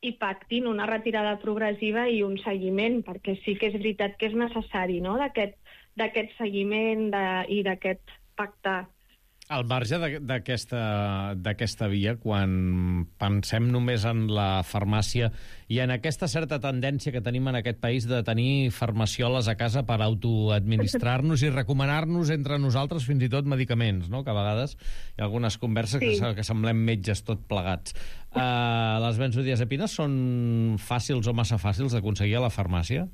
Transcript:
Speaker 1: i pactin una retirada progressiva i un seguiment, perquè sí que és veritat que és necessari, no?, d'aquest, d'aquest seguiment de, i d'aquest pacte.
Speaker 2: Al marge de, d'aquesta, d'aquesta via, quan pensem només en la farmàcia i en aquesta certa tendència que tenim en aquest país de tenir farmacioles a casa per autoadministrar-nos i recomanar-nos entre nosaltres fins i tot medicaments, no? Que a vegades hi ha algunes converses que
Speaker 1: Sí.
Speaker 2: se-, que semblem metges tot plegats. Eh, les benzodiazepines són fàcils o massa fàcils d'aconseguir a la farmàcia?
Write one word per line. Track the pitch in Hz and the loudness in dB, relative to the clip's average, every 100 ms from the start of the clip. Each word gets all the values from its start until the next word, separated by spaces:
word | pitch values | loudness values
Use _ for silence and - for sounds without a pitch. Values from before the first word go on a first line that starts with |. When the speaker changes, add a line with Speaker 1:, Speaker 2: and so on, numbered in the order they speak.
Speaker 1:
i | 254 | -8
pactin | 233 202 190 - 233 247 | -6 -6 -6 -4 -2 -2
una | 214 208 | -2 -2
retirada | 220 226 220 208 208 | -2 -2 -2 -2 -2
progressiva | 220 208 214 208 214 214 247 | -2 -2 -2 -2 -2 0 0
i | 233 | 0
un | 202 196 | 0 -2
seguiment, | 220 196 185 190 220 247 | -4 -2 -2 0 0 0
perquè | 208 185 - 190 - | -4 -8 -6 -4 -2
sí | 196 | -2
que | 220 | -2
és | |
veritat | 208 208 202 202 202 | -2 -4 -2 -4 -2
que | 220 | -4
és | 220 | -2
necessari, | 240 233 220 202 185 175 | -2 -4 -6 -4 -2 -2
no?, | 180 226 | -2 -2
d'aquest, | 285 269 202 - - - - - | -2 -2 -4 -6 -20 -20 -20 -6
d'aquest | 220 226 220 - | -4 -2 -6 -6
seguiment | 226 202 196 214 220 220 220 | -4 -2 -2 0 0 0 0
de, | 202 190 185 185 | 0 0 -2 -2
i | 202 | -2
d'aquest | 196 185 190 190 - - _ - | 0 -2 -4 -6 -8 -20 _ -8
pacte. | 208 - 196 190 185 _ _ _ _ _ - | -8 -6 -4 -4 -6 _ _ _ _ _ -6
Speaker 2:
Al | 143 120 | -4 -2
marge | 127 117 170 | -2 0 -2
de, | 165 147 | -2 -4
d'aquesta, | 139 127 - 120 - 123 110 104 101 98 98 98 | -4 -6 -2 -6 -4 -4 -2 0 0 -2 -4 -4
d'aquesta | 92 104 110 - 107 | -4 -2 -4 -2 -2
via, | 101 98 117 | 0 0 -2
quan | 113 104 95 92 92 90 90 90 85 - | -2 0 2 2 2 2 2 0 -2 -2
pensem | 101 101 98 110 120 | 0 0 0 0 2
només | 123 123 120 107 | 2 2 0 0
en | 113 110 | 0 0
la | 104 98 95 | 2 2 2
farmàcia | 90 110 101 107 110 - 117 - - - - | 0 -2 2 2 2 2 0 -2 -12 -14 -4
i | 113 | 0
en | 127 | 0
aquesta | 127 160 151 175 | 0 -2 -2 -2
certa | 131 160 147 | -2 -2 -2
tendència | 139 127 135 143 - | -2 -2 0 0 -2
que | 123 | -4
tenim | 110 123 131 | -2 0 0
en | 127 | 0
aquest | 120 117 | -2 -2
país | 120 123 113 | 0 0 0
de | 123 | 0
tenir | 110 113 123 139 131 | 0 2 2 2 2
farmacioles | - 113 104 107 - 123 127 113 | 0 -2 2 0 0 0 2 0
a | 107 | 0
casa | 120 113 110 | 0 0 0
per | 117 | 2
autoadministrar-nos | 107 107 120 110 107 104 101 110 104 247 120 127 147 156 | 2 2 2 2 4 4 4 2 2 2 2 2 2 4
i | 147 | 2
recomanar-nos | 135 113 139 139 147 160 175 160 | 2 2 2 2 2 2 2 2
entre | 156 139 147 | 2 0 0
nosaltres | 139 127 143 170 123 | 2 2 2 -2 0
fins | 143 | 2
i | 127 | 4
tot | 135 143 | 2 2
medicaments, | 135 131 117 113 98 87 | 0 2 2 2 2 -2
no? | 123 | -4
Que | 135 | -2
a | |
vegades | 104 101 107 139 - - - - - | 0 2 0 -2 -4 -4 -2 -4 -4
hi | |
ha | 107 | -2
algunes | 113 117 - | 0 -2 -2
converses | 120 110 113 131 | 0 0 0 0
que | 240 | 2
Speaker 1:
Sí. | - | 2
Speaker 2:
se-, | 120 107 | 0 -2
que | |
semblem | 110 117 110 113 | -2 0 2 2
metges | 113 113 92 101 | 2 2 0 -2
tot | - 107 - | -2 -4 -2
plegats. | 101 90 90 - - - - - | -2 0 -2 -2 -4 -4 -6 -4
Eh, | - 127 123 120 117 113 110 | 0 2 2 2 2 2 2
les | 117 113 | 2 2
benzodiazepines | 131 117 131 123 117 135 190 | 2 2 2 2 0 0 -2
són | - 151 135 127 123 120 117 113 107 | 0 0 2 2 2 2 4 4 2
fàcils | - 123 - 131 107 | 0 -2 0 0 2
o | |
massa | 120 113 110 | 2 2 2
fàcils | 104 95 135 | 2 0 2
d'aconseguir | 117 101 101 104 113 | 0 0 0 2 2
a | 123 | 0
la | |
farmàcia? | - 90 90 82 - 185 | 0 0 0 0 -2 -4